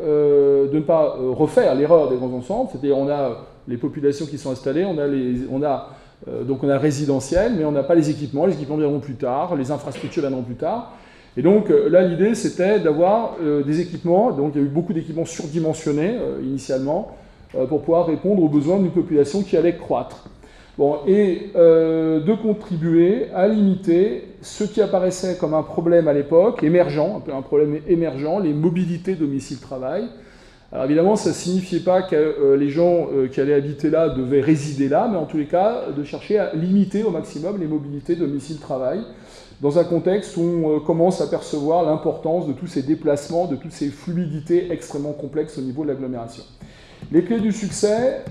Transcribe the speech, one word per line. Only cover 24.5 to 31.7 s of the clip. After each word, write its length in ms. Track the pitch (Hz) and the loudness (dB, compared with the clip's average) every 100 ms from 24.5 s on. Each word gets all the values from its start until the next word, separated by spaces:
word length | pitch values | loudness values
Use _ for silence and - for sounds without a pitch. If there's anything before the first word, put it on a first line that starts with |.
| - | -6
qui 180 | 208 - | -4 0
apparaissait 560 | 196 185 185 180 185 175 | 2 2 0 -2 -6 -4
comme 160 | 156 | -2
un 80 | 156 | -2
problème 440 | 151 - 170 170 156 | -2 -2 4 4 4
à 60 | |
l'époque, 500 | 143 139 165 214 - | 2 4 4 4 2
émergent, 540 | 156 175 151 147 156 208 | 2 4 2 2 -2 -4
un 40 | |
peu 120 | - | -8
un 100 | 135 | -10
problème 380 | 135 147 151 151 151 | 0 2 2 -2 0
émergent, 540 | 170 160 135 151 196 | 0 0 -2 -4 -2
les 100 | 170 | -2
mobilités 640 | 147 170 170 170 170 190 | 0 0 0 -2 -4 -4
domicile-travail. 880 | 180 147 139 - 139 - 131 127 180 233 - - - - - _ | -2 -2 -4 -6 -14 -12 -10 -6 -6 -8 -12 -20 -20 -20 -20 _
Alors 140 | 123 135 | -6 0
évidemment, 280 | 151 185 | 4 4
ça 140 | 214 175 | 4 0
ne 60 | |
signifiait 440 | - 175 185 185 | -2 -2 -2 -2